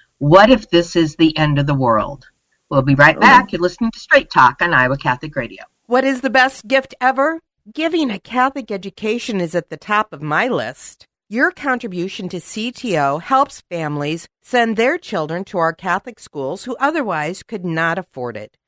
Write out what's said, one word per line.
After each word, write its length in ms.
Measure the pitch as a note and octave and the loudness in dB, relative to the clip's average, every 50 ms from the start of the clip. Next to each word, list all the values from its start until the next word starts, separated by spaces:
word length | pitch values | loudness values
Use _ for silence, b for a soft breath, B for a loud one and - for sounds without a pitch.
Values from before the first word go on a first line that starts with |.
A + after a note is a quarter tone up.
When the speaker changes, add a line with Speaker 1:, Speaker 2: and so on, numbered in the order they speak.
| _ _ _ - | _ _ _ -4
Speaker 1:
What 320 | C#3 D3 E3+ F#3+ G#3+ A#3+ | 4 6 8 8 8 8
if 180 | C4 G#3+ - - | 6 4 2 2
this 280 | F3 E3+ E3+ - - | 2 2 2 2 2
is 200 | F3 E3 D3+ - | 0 0 0 2
the 200 | - E3 D#3 D#3 D#3+ | 2 2 2 4 2
end 200 | D#3 D3 C#3+ C#3+ | 0 2 2 0
of 80 | C#3 | 0
the 80 | D3 C#3+ | 0 0
world? 520 | C3 C3 A#2+ A2 G#2+ G2 F#2 F#2+ - - _ _ _ _ _ _ _ _ - | 0 2 2 2 2 0 -4 -8 -14 -20 _ _ _ _ _ _ _ _ -2
We'll 140 | D3 C#3 | 0 0
be 120 | B2+ C#3+ C#3 | 2 4 6
right 220 | C#3+ C#3+ D#3 - | 6 6 6 6
Speaker 2:
Oh. 40 | - | 4
Speaker 1:
back. 320 | - C4 C4+ B3+ B3+ - | 6 6 6 6 4 2
You're 100 | - E3 | -2 -2
listening 300 | F3 F3+ - - A#3 A3+ | -2 -2 -2 -2 -4 -4
to 80 | - - | -4 -8
Straight 300 | - - D#4 - E3 - | 0 2 2 2 2 2
Talk 300 | - D#3+ C3 A#2+ C3 - | 2 4 4 4 2 0
on 140 | F3 F3 D#3+ | -2 0 2
Iowa 220 | B2+ B2+ B2+ C#3 | 2 2 2 0
Catholic 400 | C#3 - C#3+ B2 - D#3 D3+ - | -2 -2 -2 -4 -4 -6 -8 -8
Radio. 280 | C3+ A#2 G#2+ F#2+ - - - _ _ _ | -8 -8 -8 -12 -18 -20 -20 _ _ _
Speaker 3:
What 180 | - A#3+ B3+ C4 | -2 0 2 2
is 160 | C4+ C4+ B3+ | 0 0 -2
the 80 | C4+ B3+ | -2 0
best 360 | G#3 C4 B3+ C4+ C4 - - | 2 2 2 2 -2 -6 -4
gift 280 | G#3 C4 C4+ C4+ - - - | -2 0 0 0 -4 -6 -2
ever? 400 | B3+ C4 C4 B3+ C#4 D#4+ E4 E4 - _ _ _ _ G#3 | 0 0 2 2 0 -2 -2 -6 -10 _ _ _ _ -14
Giving 380 | - D4 D#4+ E4 E4+ E4 D4+ A#3+ | -6 -4 -4 -2 0 0 -2 -2
a 80 | G3+ F3+ | -4 -8
Catholic 520 | - - A#3 B3+ B3+ C4+ C4 C#4 A3+ - | -10 -4 -2 0 0 0 -2 -6 -8 -8
education 680 | G3+ F#3+ F#3 G3 - - G#3+ G#3+ A3+ A#3+ - - G#3 F#3+ | -8 -8 -10 -12 -12 -6 -4 -4 -4 -4 -4 -4 -4 -4
is 140 | F3 D#3 F3 | -4 -4 -4
at 160 | F3 - _ | -6 -6 _
the 60 | E3 | -10
top 360 | - - - G#3 G#3+ G#3+ - | -14 -6 -2 -2 -2 -2 -4
of 80 | D#3+ C#3+ | -8 -10
my 260 | D3+ D3+ D3+ E3+ A3 C4 | -6 -2 -2 -2 0 0
list. 580 | G#3+ C#3 A2 A#2 C3+ - - - - _ _ _ _ _ _ _ | -2 -4 -4 -6 -10 -14 -20 -20 -20 _ _ _ _ _ _ _
Your 200 | G3+ A#3+ D4+ F#4 | -2 0 0 0
contribution 800 | F4+ - C#4+ C#4 B3+ A#3+ - G3+ F3+ F3 F3 F#3+ - - F#3+ F3+ | -2 -4 -4 -4 -4 -4 -6 -8 -8 -8 -8 -8 -10 -10 -10 -10
to 100 | F#3+ E3+ | -10 -10
C 300 | - - - G#3+ A3 B3 | -12 -10 -10 -8 -8 -8
T 280 | A#3+ - - A#3 F3 D3+ | -10 -8 -6 -4 -2 0
O 200 | C#3 C#3 C#3+ E3+ | 0 0 -2 -4
helps 440 | F3 - C4+ C4+ - - - - - _ | -2 0 0 2 2 0 -4 -12 -16 _
families 580 | F3 E3 D#3+ D3 D3 D3 D3 D3 D#3+ E3+ - - _ _ | -10 -8 -6 -6 -4 -4 -4 -4 -6 -8 -10 -16 _ _
send 340 | _ - B3 B3 A#3 A3+ G#3+ | _ -2 0 0 0 0 0
their 220 | G#3+ A#3 C4+ E4+ F4 | 0 0 -2 -2 -4
children 460 | - - G#3+ E3+ D3+ D3 E3 F3+ G3 | -6 -6 -6 -6 -4 -6 -6 -8 -10
to 140 | - - F3+ | -6 -4 -2
our 140 | E3 E3 | -2 -2
Catholic 480 | E3 - F#3 F#3 F3 G3+ - B3+ A3 - | -2 -4 -4 -4 -4 -4 -4 -10 -18 -18
schools 440 | - - - D3 C3+ C3+ F3 - - | -20 -14 -10 -8 -8 -8 -8 -10 -10
who 120 | A#3+ A#3+ - | -12 -6 -4
otherwise 640 | C4 D4 D#4+ D#4+ B3+ G#3 E3+ D3+ D3 D#3+ F#3+ - | -2 -2 -2 -2 -4 -4 -4 -4 -4 -6 -8 -10
could 220 | - _ A#3 F#3+ F3 | -12 _ -12 -8 -6
not 340 | F3 D#3+ D#3+ E3 E3 E3+ F#3 | -6 -4 -2 -2 -2 -2 -4
afford 380 | F3 - _ C3+ B2 A#2+ G#2+ | -8 -10 _ -10 -10 -10 -10
it. 200 | G#2 G#2+ - _ _ _ | -12 -16 -18 _ _ _